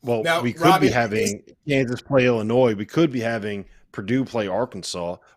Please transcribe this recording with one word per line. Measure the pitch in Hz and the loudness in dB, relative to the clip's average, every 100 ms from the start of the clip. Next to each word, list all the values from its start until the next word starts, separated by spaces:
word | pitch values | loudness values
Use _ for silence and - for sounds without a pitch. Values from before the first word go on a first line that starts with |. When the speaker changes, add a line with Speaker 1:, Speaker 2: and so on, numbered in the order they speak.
Speaker 1:
Well, | 127 117 | -2 -2
Speaker 2:
Now, | - 165 | 0 0
Speaker 1:
we | 120 | -2
could | - 170 | 2 4
Speaker 2:
Robbie, | 185 147 | 6 4
Speaker 1:
be | |
having | 117 117 107 107 101 - - - | 2 0 0 -2 -4 -12 -20 -4
Kansas | 139 123 123 | -2 0 -4
play | - 139 127 | 0 2 4
Illinois. | 120 107 120 127 104 | 2 2 4 4 2
We | 107 | -4
could | - 165 | 0 0
be | 127 | 0
having | 113 117 104 101 95 _ _ | -4 -4 -6 -8 -10 _ _
Purdue | - 98 123 | -12 -4 -2
play | 127 120 101 | -2 -2 -2
Arkansas. | 92 123 101 85 92 87 90 _ | -2 -4 -6 -10 -8 -8 -8 _